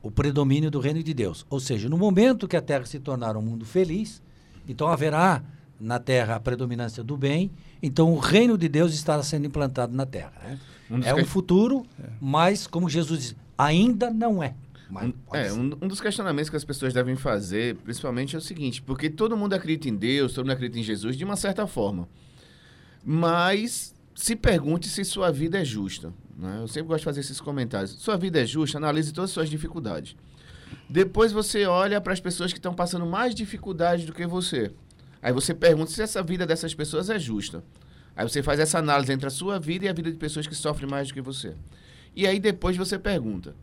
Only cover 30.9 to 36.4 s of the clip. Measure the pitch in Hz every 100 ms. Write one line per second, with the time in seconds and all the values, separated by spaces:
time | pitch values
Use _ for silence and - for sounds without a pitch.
30.9 | 147 190 202 226 214 208 214 196 180 196
31.9 | 208 175 185 180 175 180 - 185 175 175
32.9 | 180 170 190 247 220 214 208 202 175 170
33.9 | 175 160 160 170 180 180 139 104 - -
34.9 | - - - - 127 - 160 170 156 156
35.9 | - 214 196 170 180